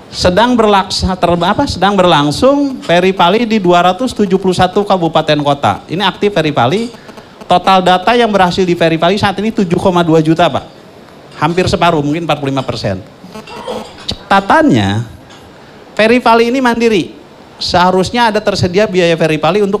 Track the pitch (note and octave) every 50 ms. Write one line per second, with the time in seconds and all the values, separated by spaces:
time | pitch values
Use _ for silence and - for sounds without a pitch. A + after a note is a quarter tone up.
0 | - - - - - F3+ F3+ G3+ A3+ B3 B3 A#3 A3 G#3+ G3+ F#3+ F#3 - - -
1 | - F#3 F#3 F#3 A#3 - F3 E3+ E3+ F#3 G#3+ D4 C#4+ C#4 - F3+ F3+ G3+ G#3 F#3+
2 | F3+ F3 D#3+ D3 C#3+ D3 C#3+ - A#3+ C4 C#4+ C#4+ C#4+ C4+ C4 A2 - - E3+ F3+
3 | F3+ F#3+ F#3+ - F3 F3 G3+ A3+ B3 G#3+ A3 A3 F3+ F3 F3 F3 F3 F3+ F#3 -
4 | B3+ B3 - - G#3 F#3 F#3+ F#3+ - F#3 F3+ G3 F#3 F3+ - G#3 G3+ G3+ G3 F#3
5 | E3 D#3+ - D#3+ D#3 D3+ D3+ D3 C#3+ D3 C#3+ - - G#2+ F2+ D#2+ - - D3+ F#3
6 | G3+ F#3 - - G#3 G#3 G3+ E3 D#3 D3+ C#3+ C3+ A#2+ B2+ E3 A3 A#3 A#3 - -
7 | - - - - - - - - - - F3+ F3 - F#3+ F#3+ F#3+ F3+ F3+ F#3 F3+
8 | F3+ A3 B3 A#3+ A#3 A3 G3+ G3 F#3 F3+ E3+ G3 F#3 F3 F3 E3+ E3+ D#3+ E3 D#3+
9 | F3 F3 G3 G3+ G#3+ G3+ F#3+ G3 G3+ A3 A3 A#3 G3 E3 F3+ F3+ - G3 F3 F3
10 | E3+ D#3+ D#3+ E3 D#3 D#3+ E3 F3+ F3 D#3 B2 G2+ - - - - - - - -
11 | - - - - - - - - D3+ E3 E3+ F#3 F3 F3 G3 F3 E3+ E3+ E3 D3+
12 | C#3+ D3 D3+ E3+ E3+ D#3 D3 C#3+ C#3+ C3+ C3+ C3+ B2 - A#2 - - G#2+ F#2+ F#2
13 | - - - - - - - - - - - - - - A3 A3 A3 - - -
14 | - - - - - - F#3+ G3 G3 - C#4 D#4+ D#4+ C4+ D3 A2 G2 G2 G2+ A2+
15 | A#2+ - - - - - - - - - - - - - - - - - - -
16 | G#3+ A3 B3 B3+ - A#3 A3+ A#3 A#3 A#3 B3 C#4 B3+ A#3+ A3+ A#3 A#3 A3+ A3 F3
17 | - - - - - - - - - - - - - - - F3 F3+ F#3 F#3 F#3
18 | F3+ - - A#3+ A#3+ A3 G#3 G#3+ G#3+ G#3 G3 - G3 F3+ F3 G3+ G#3+ G#3+ F3+ F#3
19 | F3 E3+ E3 D#3+ E3+ D#3 D#3 D3+ D#3 D#3 F#3 G#3+ G3+ G3 G3+ G3